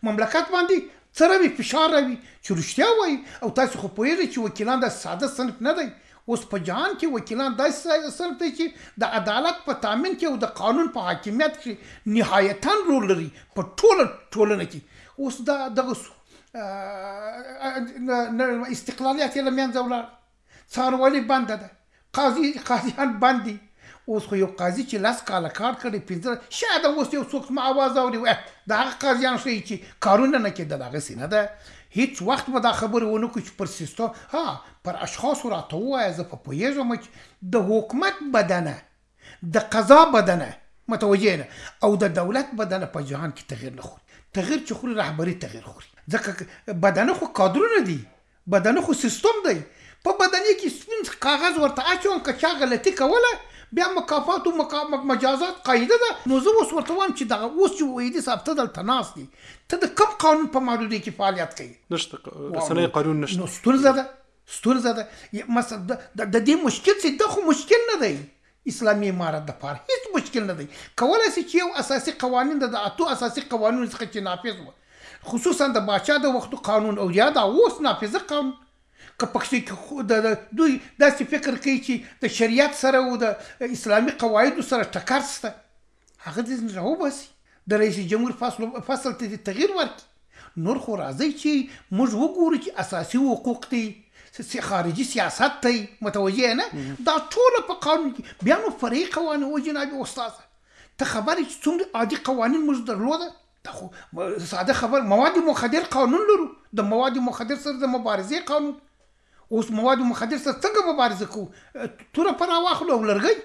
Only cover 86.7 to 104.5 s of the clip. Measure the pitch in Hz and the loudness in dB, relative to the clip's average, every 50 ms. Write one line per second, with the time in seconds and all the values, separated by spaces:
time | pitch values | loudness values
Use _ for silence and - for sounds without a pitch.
86.7 | 196 190 170 214 320 359 359 285 277 - - - _ _ _ _ _ _ _ - | -6 -4 -4 -2 -2 -2 -2 -4 -4 -6 -14 -20 _ _ _ _ _ _ _ 0
87.7 | 208 214 214 220 180 180 196 170 208 220 240 247 - - 240 240 - - 220 226 | 2 2 4 2 2 -2 -2 -2 0 0 0 -2 -2 -4 -4 -6 -4 -4 -8 -8
88.7 | 254 247 - - 277 254 - 269 233 - 247 208 208 208 - - 190 208 311 403 | -8 -10 -6 -4 -4 -4 -2 -6 -6 -6 -8 -8 -8 -8 -8 -8 -4 0 0 0
89.7 | 392 370 311 240 - - - _ _ _ _ _ _ - - - _ - 160 180 | 0 0 -4 -4 -6 -14 -20 _ _ _ _ _ _ -20 -20 -16 _ -6 -2 -2
90.7 | 254 269 - - 220 190 156 135 135 139 285 311 285 - - 302 302 277 254 - | -2 -2 -4 -6 -6 -6 -6 -6 -4 -2 -2 -2 -2 -2 -2 0 0 0 -2 -4
91.7 | - - - _ 185 190 262 247 214 208 262 320 - 370 339 320 320 277 - 392 | -10 -20 -14 _ 0 0 2 2 2 0 0 0 2 2 2 2 2 0 -2 -6
92.7 | - - 180 - - 175 165 - - 247 277 269 233 233 - 254 240 240 - - | -6 -6 -6 -6 -4 -6 -6 -2 0 2 2 2 2 0 -2 -4 -4 -4 -6 -4
93.7 | - 240 226 214 196 - - _ _ - - - _ - - - - 247 - - | -4 -4 -4 -4 -8 -12 -20 _ _ -20 -20 -20 _ -16 -14 -10 -8 -8 -6 -2
94.7 | 196 185 170 170 165 185 262 - - 233 190 165 - - 226 285 277 - - 240 | -2 0 0 -2 -2 -2 -4 -4 0 -2 -2 -2 0 2 2 2 2 2 0 2
95.7 | 240 233 208 202 - _ - 208 - 208 196 190 190 233 254 240 226 254 403 466 | 2 2 -2 -6 -12 _ -8 -4 -2 0 0 0 2 2 2 2 2 2 -2 -4
96.7 | - 151 135 131 277 262 247 330 311 320 311 - - 440 494 508 480 480 - - | -4 -8 -8 -8 -8 -2 0 2 2 2 0 -2 2 4 6 6 6 4 0 0
97.7 | 359 359 - 285 311 320 330 277 240 - - - - _ 180 190 302 381 440 427 | -8 -4 2 2 2 2 2 -2 -4 -6 -12 -14 -14 _ 2 2 2 4 2 -4
98.7 | - - - 233 226 269 359 359 - 311 339 320 302 294 285 269 294 302 262 311 | -4 -4 -4 -2 -2 -2 -2 -2 -2 -4 -2 -2 -2 -2 -2 -2 -4 -4 -4 -4
99.7 | 294 294 285 277 294 269 254 - - 269 240 226 - - - _ _ _ _ _ | -4 -4 -6 -6 -6 -8 -8 -8 -8 -8 -8 -8 -10 -14 -20 _ _ _ _ _
100.7 | _ _ - _ _ _ - - - 226 202 254 330 349 311 - - - - 294 | _ _ -20 _ _ _ -4 -4 -2 -2 0 0 0 0 -2 -4 -6 -4 -2 0
101.7 | 330 339 381 - - 226 233 208 311 - - - 269 247 226 240 269 320 311 294 | 0 0 -2 -4 -2 -2 -2 0 -2 -4 -2 -2 0 0 2 2 2 2 2 2
102.7 | 285 254 233 226 226 190 214 254 302 320 349 339 - _ _ _ _ _ _ - | 0 0 -2 -4 -4 -2 0 0 0 -2 -4 -8 -12 _ _ _ _ _ _ -16
103.7 | - - - 185 - - - _ - 165 180 190 196 214 170 165 | -16 -14 -16 -16 -16 -18 -20 _ -8 -8 -6 -6 -4 -6 -8 -8